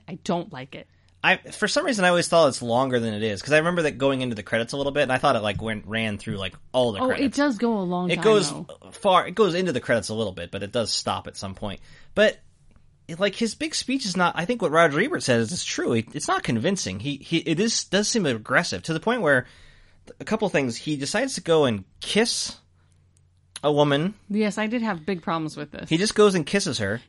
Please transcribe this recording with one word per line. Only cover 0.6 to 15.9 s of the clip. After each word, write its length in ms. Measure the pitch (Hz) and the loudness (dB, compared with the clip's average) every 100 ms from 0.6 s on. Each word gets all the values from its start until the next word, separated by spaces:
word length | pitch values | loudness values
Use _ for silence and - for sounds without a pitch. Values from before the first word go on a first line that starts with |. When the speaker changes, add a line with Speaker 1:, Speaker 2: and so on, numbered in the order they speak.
| 131 - | -14 -16
Speaker 1:
it. 120 | - _ _ _ 165 | -20 _ _ _ 2
Speaker 2:
I, 240 | 185 - | 2 -2
for 160 | - 208 | -4 -2
some 180 | 294 330 | 0 0
reason, 200 | 220 180 | 2 4
I 40 | |
always 180 | 175 - | 4 4
thought 180 | 170 151 | 6 4
it's 140 | 117 | 2
longer 380 | 120 117 135 123 | 0 2 2 2
than 120 | 113 | 0
it 80 | 104 | -2
is, 200 | 110 98 | -2 -2
'cause 100 | - | 2
I 60 | 151 | 2
remember 240 | 160 175 | 2 0
that 160 | 151 123 | 0 2
going 240 | 139 131 | 0 2
into 120 | 127 104 | -2 -6
the 80 | |
credits 280 | 101 113 117 | -2 -2 -2
a 60 | 143 | -2
little 160 | 139 | -2
bit, 100 | 143 | 0
and 80 | 131 | 2
I 60 | 127 | 2
thought 180 | 147 120 | 2 2
it, 60 | |
like, 200 | 104 95 | 0 -2
went, 240 | 110 107 - | -4 -6 -6
ran 320 | 110 110 101 | -4 -2 -4
through, 200 | - 101 | -6 -6
like, 180 | 92 - - | -8 -10 -4
all 220 | 127 120 | 2 2
the 60 | 101 | 2
Speaker 1:
Oh, 60 | 254 | 0
it 60 | - | 0
Speaker 2:
credits. 200 | 277 277 | 0 2
Speaker 1:
does 200 | 294 208 | 0 2
go 200 | 233 214 | 0 0
a 20 | |
long 260 | 175 180 180 | -2 -2 0
Speaker 2:
It 60 | 170 | 2
Speaker 1:
time, 80 | |
Speaker 2:
goes 260 | 202 214 156 | 4 4 2
Speaker 1:
though. 140 | 147 175 - - | -6 -12 -16 -20
Speaker 2:
far, 360 | - 202 180 135 | -4 4 4 4
it 80 | 180 | 2
goes 180 | 202 | 2
into 200 | 170 185 | 2 0
the 80 | 127 | -2
credits 260 | - 117 - | 0 0 0
a 60 | |
little 180 | 110 107 | -4 -4
bit, 200 | 87 85 | -6 -10
but 120 | 98 | -8
it 80 | 98 | -4
does 180 | 120 107 | -2 -2
stop 360 | - - 95 - | -2 -2 -4 -6
at 80 | - | -10
some 180 | 98 | -10
point. 280 | 92 107 95 - - - - | -8 -10 -10 -14 -20 -6 2
But, 220 | 208 - - _ _ - - _ - | 2 2 -16 _ _ -20 -20 _ -12
it, 100 | 160 | -2
like, 160 | 202 190 | -2 0
his 200 | 226 - | -4 -2
big 200 | 311 - | -6 -6
speech 300 | - 269 214 | -4 -4 -2
is 100 | 180 | 0
not, 200 | 170 - | 0 0
I 80 | 170 | -4
think 160 | 240 | -2
what 100 | 175 | 2
Roger 300 | 160 170 143 | 4 4 4
Ebert 200 | 262 226 | 0 -2
says 280 | 127 117 113 | 2 2 2
is 140 | 175 - | -4 -6
true. 260 | - 349 | -4 0